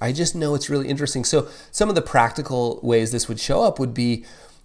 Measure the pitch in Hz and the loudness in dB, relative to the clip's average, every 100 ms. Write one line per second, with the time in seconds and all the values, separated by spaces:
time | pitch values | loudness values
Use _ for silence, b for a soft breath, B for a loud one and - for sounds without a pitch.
0 | 113 135 170 170 151 147 - 143 131 139 | -2 0 -2 0 0 0 0 -2 -2 -2
1 | 143 139 117 151 - B B - 208 185 | -2 -2 0 0 0 B B -2 0 0
2 | - 131 117 - 139 127 120 - 123 117 | 2 2 2 0 -4 -2 -2 -2 2 4
3 | 110 120 - 110 - 156 226 - 131 120 | 4 0 -4 -4 0 2 2 2 -2 0
4 | 120 117 B B B B | 0 -2 B B B B